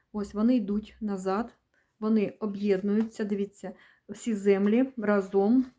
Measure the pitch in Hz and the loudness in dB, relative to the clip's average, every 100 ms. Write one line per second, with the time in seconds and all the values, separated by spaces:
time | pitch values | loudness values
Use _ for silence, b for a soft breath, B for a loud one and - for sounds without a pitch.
0 | b 208 202 208 226 254 196 208 - - | b -10 -6 0 2 2 0 -4 -6 -8
1 | 214 190 190 196 240 _ _ _ _ - | -6 -4 -2 -2 -4 _ _ _ _ -6
2 | 214 220 196 - 214 196 208 185 202 208 | 0 2 0 -4 -8 -2 0 0 0 0
3 | 220 - 208 202 202 - 185 - b b | -2 -4 -4 -4 -6 -10 -16 -16 b b
4 | b 202 233 202 202 196 202 233 262 - | b -10 -6 -2 2 4 4 2 0 -2
5 | 208 202 190 196 202 262 254 | 0 0 2 2 4 4 2